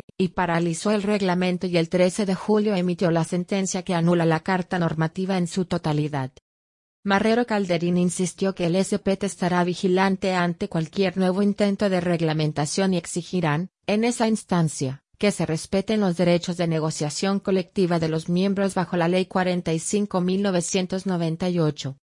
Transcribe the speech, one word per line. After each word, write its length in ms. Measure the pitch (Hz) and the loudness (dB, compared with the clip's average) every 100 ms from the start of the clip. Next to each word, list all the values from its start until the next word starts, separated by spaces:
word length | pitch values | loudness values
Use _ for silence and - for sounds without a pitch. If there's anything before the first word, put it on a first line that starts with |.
| - - | -6 -2
y 120 | 185 | -2
paralizó 640 | - 180 170 170 160 208 | 0 0 0 0 -2 -2
el 120 | 214 | 0
reglamento 640 | 202 208 190 180 180 180 185 | 0 0 0 0 0 -2 0
y 100 | 170 | 0
el 120 | 165 | 2
trece 360 | 180 180 - 196 | 2 2 2 -2
de 100 | 180 | -2
julio 400 | - 214 214 190 | 0 2 2 0
emitió 360 | 180 170 180 | 0 0 2
la 120 | 165 | 2
sentencia 600 | 165 180 175 196 190 190 | 0 -4 -2 -2 -2 -4
que 100 | 175 | -2
anula 320 | 170 165 175 165 | 0 2 4 4
la 160 | 160 | 2
carta 380 | - 185 180 185 | 0 -2 -2 -2
normativa 580 | 165 156 160 - 185 185 | 0 0 -2 -2 -2 -2
en 100 | 175 | -2
su 180 | - 180 | -2 -2
totalidad. 680 | 175 160 147 147 147 131 - _ _ _ _ _ _ 196 | -2 0 0 -2 -4 -6 -10 _ _ _ _ _ _ -2
Marrero 400 | 196 220 226 240 | 2 4 2 2
Calderín 520 | 208 185 170 175 180 | 0 0 0 2 2
insistió 580 | 180 - 180 - 196 190 | 2 0 -4 -2 -2 0
que 100 | 175 | 0
el 100 | 180 | 0
S 220 | 190 202 | 0 -2
P 200 | 196 196 | -2 -2
T 80 | 196 | -4
estará 380 | - 175 180 175 | -2 0 2 0
vigilante 680 | 170 190 180 190 190 196 185 | 0 2 2 2 0 0 0
ante 340 | 175 170 202 | 0 -2 -4
cualquier 480 | 165 160 - 190 185 | -4 -4 0 0 2
nuevo 240 | 185 185 | 0 2
intento 480 | 202 202 202 196 208 | 0 2 0 0 0
de 100 | 180 | 0
reglamentación 960 | 180 165 165 156 151 151 151 - 190 | 0 0 0 0 0 0 -2 0 0
y 40 | 180 | 0
exigirán, 720 | - 185 165 185 160 151 185 _ - | -2 -8 -4 -2 0 -2 -4 _ -2
en 180 | 208 233 | 0 0
esa 240 | 240 226 | 0 0
instancia, 720 | 220 - 175 160 - 131 135 _ _ | 0 0 0 2 0 -6 -6 _ _
que 140 | 208 | 0
se 140 | - 160 | 0 -2
respeten 540 | 160 - 190 190 220 | -4 -2 -2 0 0
los 160 | 196 170 | 0 2
derechos 400 | 175 175 175 175 | 2 2 0 -2
de 120 | 170 | -2
negociación 720 | 160 156 - 151 - 196 196 | 0 -2 -2 -4 -2 -2 -2
colectiva 580 | 202 190 180 - 175 170 | 0 -2 -2 0 0 2
de 80 | 160 | 0
los 220 | 160 165 | -2 -2
miembros 440 | 175 196 196 196 | 0 0 0 0
bajo 220 | 190 175 175 | 0 -2 0
la 140 | 165 | 2
Ley 160 | 185 185 | 2 0
cuarenta 480 | 190 180 180 170 | 0 0 -2 -2
y 60 | 160 | -2
cinco 420 | - 202 202 185 | 0 -2 0 0
mil 200 | 180 185 | 0 0
novecientos 640 | 202 180 175 190 185 185 190 | 0 0 0 -2 -2 -4 -2
noventa 440 | 175 165 160 180 | -2 -2 -2 -2
y 100 | 175 | 0
ocho. 380 | 156 147 131 135 | 0 -2 -8 -12